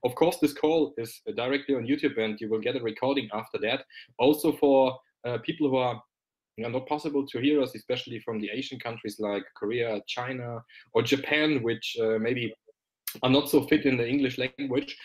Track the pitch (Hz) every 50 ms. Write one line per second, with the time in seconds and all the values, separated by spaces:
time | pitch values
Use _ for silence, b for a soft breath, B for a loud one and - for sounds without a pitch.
0 | _ 123 123 - 160 165 180 - - 147 147 - - 156 160 165 151 147 143 -
1 | 156 - - - _ - - 104 117 123 135 143 143 - 139 127 117 117 139 147
2 | - 143 - - 110 110 107 104 113 107 110 110 107 113 127 135 120 113 107 -
3 | - 127 139 143 123 110 107 107 110 - _ 104 98 107 120 135 - B B B
4 | B B B _ 120 131 151 147 - 165 147 - - 143 139 135 131 131 127 127
5 | b b b _ _ 123 123 117 110 - 165 165 156 143 131 131 127 123 120 110
6 | - _ _ _ _ _ _ _ _ _ _ - 110 120 117 127 127 - 151 151
7 | - 160 143 143 139 139 - 127 117 139 151 147 135 123 - 110 - _ 127 123
8 | - - 117 113 104 - 117 110 104 98 104 120 135 - - 127 - 120 113 113
9 | - 110 104 - 107 104 101 101 95 - _ - - 104 113 123 117 117 110 101
10 | 101 - - - 123 123 131 127 123 120 120 113 110 B B B B B B 113
11 | 113 117 - 139 139 - - 151 151 156 156 135 113 117 117 110 - - - 120
12 | 113 110 110 113 110 117 123 123 120 113 110 _ _ _ - _ _ _ _ _
13 | _ - - - - 127 131 139 147 143 - 147 135 - - 151 147 143 127 123
14 | 117 117 127 143 139 131 127 - 127 131 - _ 143 135 127 131 147 - - -
15 | -